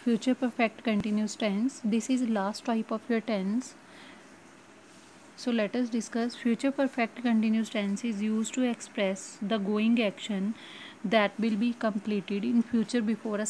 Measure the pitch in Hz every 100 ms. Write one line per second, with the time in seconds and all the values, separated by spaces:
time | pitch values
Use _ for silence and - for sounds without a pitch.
0 | 240 220 254 254 247 - 220 - - 208
1 | 214 208 214 - 214 196 247 - 220 226
2 | 214 254 247 214 196 214 - 226 220 220
3 | - 226 220 208 190 226 - - - -
4 | - - - - - - - - - -
5 | - - - - 247 233 208 240 240 233
6 | 220 233 240 - 240 226 269 269 269 254
7 | 226 - 240 226 220 220 214 220 202 202
8 | 233 202 214 220 220 - 254 233 - -
9 | 196 190 - - 202 220 190 214 220 240
10 | 214 - - 196 196 226 - - - -
11 | 196 220 202 - 226 208 240 233 226 208
12 | 214 208 - 202 226 240 226 233 220 247
13 | 214 214 226 208